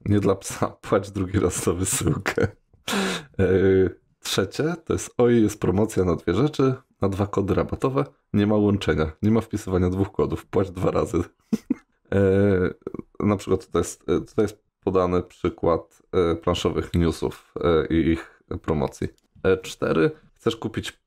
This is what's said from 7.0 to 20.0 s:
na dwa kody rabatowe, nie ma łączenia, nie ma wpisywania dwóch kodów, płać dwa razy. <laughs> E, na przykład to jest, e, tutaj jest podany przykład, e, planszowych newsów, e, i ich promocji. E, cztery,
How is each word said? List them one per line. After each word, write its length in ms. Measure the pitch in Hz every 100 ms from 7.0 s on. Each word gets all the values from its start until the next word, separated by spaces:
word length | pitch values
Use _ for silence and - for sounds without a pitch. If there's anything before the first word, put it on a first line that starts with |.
na 80 | 98
dwa 180 | 95 101
kody 280 | - 95
rabatowe, 500 | 90 - 78 135 135 143 _ _
nie 140 | 104 104
ma 80 | 107
łączenia, 560 | 104 101 - 76 80 -
nie 80 | 104
ma 100 | 113
wpisywania 500 | 107 104 - 92 90
dwóch 220 | 92 98
kodów, 340 | - 69 78 -
płać 240 | - 92
dwa 200 | 87 -
razy. 320 | 87 78 85
<laughs> 400 | 90 _ - - - - _ _ -
E, 1120 | 98 98 98 101 92 90 - - - - - 104
na 100 | 98
przykład 300 | - 92 -
to 80 | 85
jest, 240 | - - -
e, 120 | 85
tutaj 240 | - -
jest 180 | 101 - _ _
podany 380 | - 92 90 90
przykład, 800 | 87 - 85 - 85 82 - _ -
e, 240 | 92 85 82
planszowych 580 | - - 92 82 80
newsów, 600 | 87 85 - - - _ -
e, 220 | - 80 -
i 220 | 82 73
ich 320 | 80 - _ - -
promocji. 460 | - 80 65 - - - _ _
E, 140 | 92 92
cztery, 540 | - - - 165